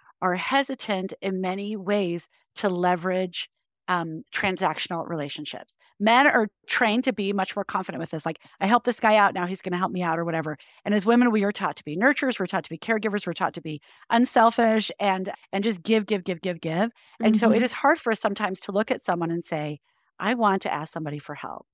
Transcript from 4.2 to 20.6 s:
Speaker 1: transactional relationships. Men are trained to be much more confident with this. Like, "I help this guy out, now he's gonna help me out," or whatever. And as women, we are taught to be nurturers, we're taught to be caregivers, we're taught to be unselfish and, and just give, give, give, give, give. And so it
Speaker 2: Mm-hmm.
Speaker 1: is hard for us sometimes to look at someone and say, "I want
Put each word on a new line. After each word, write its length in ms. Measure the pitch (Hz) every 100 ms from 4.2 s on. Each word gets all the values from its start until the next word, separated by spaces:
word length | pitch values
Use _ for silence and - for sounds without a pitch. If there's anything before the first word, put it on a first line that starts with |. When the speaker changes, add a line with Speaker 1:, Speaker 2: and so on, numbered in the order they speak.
| -
Speaker 1:
transactional 800 | - 202 185 185 151 - 170 -
relationships. 640 | 160 139 - 151 - - - _ _
Men 280 | 208 240 285
are 220 | 240 214 - -
trained 360 | - 226 220 262
to 60 |
be 220 | 208 196
much 220 | 202 190 -
more 100 | 196
confident 340 | 196 185 131
with 120 | 165
this. 120 | 160
Like, 160 | 165 156 - _
"I 60 | 190
help 160 | 240
this 160 | - 233
guy 160 | 220 214
out, 180 | 202
now 140 | 185 175
he's 160 | 190
gonna 160 | 190 180
help 120 | 185
me 120 | 180
out," 160 | 170 165
or 60 | 170
whatever. 320 | 165 156 147 - _ -
And 80 |
as 140 | 208 196
women, 240 | 240 247
we 120 | 214
are 80 | 202
taught 240 | 208 180 -
to 60 |
be 140 | - 160
nurturers, 420 | 254 - 269 226
we're 60 | 185
taught 200 | 185 147
to 40 |
be 80 | 165
caregivers, 480 | - 220 214 202 -
we're 80 |
taught 220 | 165 180 -
to 60 |
be 200 | 160 151 - _ -
unselfish 800 | 233 247 247 226 226 226 220 202 -
and, 320 | 202 190 190 - _
and 120 | 196
just 180 | 208 180
give, 240 | 165 220 202
give, 180 | 208
give, 180 | 175 175
give, 200 | 185 170
give. 300 | 165 165 233 - _ _
And 160 | 226 214
so 140 | 226
it 60 | 220
Speaker 2:
Mm-hmm. 80 |
Speaker 1:
is 80 | 240
hard 260 | - 277 330
for 140 | 240
us 80 | 214
sometimes 400 | 214 202 202 185
to 100 | -
look 200 | 196 220
at 100 | -
someone 300 | - 175 165
and 120 | 170
say, 360 | - 156 151 147 _ _ _ _
"I 160 | 196 240
want 260 | 214 196